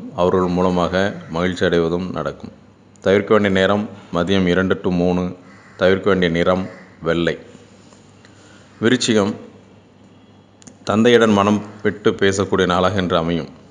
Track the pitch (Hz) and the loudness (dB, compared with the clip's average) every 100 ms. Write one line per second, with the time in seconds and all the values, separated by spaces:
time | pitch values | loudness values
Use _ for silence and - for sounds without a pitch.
0 | - - 90 92 90 87 92 90 82 90 | -8 -2 0 0 0 0 0 0 0 0
1 | 101 87 - 80 92 87 92 85 82 87 | -2 -6 -8 -4 -4 -2 0 0 0 -2
2 | 92 82 71 71 - - - - - - | -6 -6 -8 -10 -16 -20 -20 -20 -20 -6
3 | 95 101 101 107 101 95 95 104 107 - | 0 2 2 2 2 2 2 0 -4 -12
4 | - 85 87 98 90 87 95 95 98 87 | -6 -4 0 2 2 2 0 -2 -2 0
5 | 90 90 90 92 - - - - 92 92 | 0 -2 -4 -10 -20 -20 -20 0 2 2
6 | 101 92 87 85 87 92 98 - - - | 0 0 0 0 0 0 -4 -12 -20 -8
7 | 80 85 82 - - - - - - - | -4 -2 -2 -4 -10 -20 -20 -20 -20 -20
8 | - - - - - - - - 110 123 | -20 -20 -20 -20 -20 -20 -20 -4 -2 0
9 | - 107 101 - - - - - - _ | 0 0 0 -4 -14 -20 -20 -20 -20 _
10 | - - - - _ _ - - - 104 | -20 -20 -20 -20 _ _ -20 -10 -2 2
11 | 120 117 113 101 101 104 - - 107 87 | 4 6 6 4 2 0 -4 -6 -6 -2
12 | 113 - 98 95 95 95 90 90 92 98 | -2 2 0 0 0 0 0 2 0 0
13 | 87 87 82 85 71 - - | 0 0 0 -4 -6 -14 -18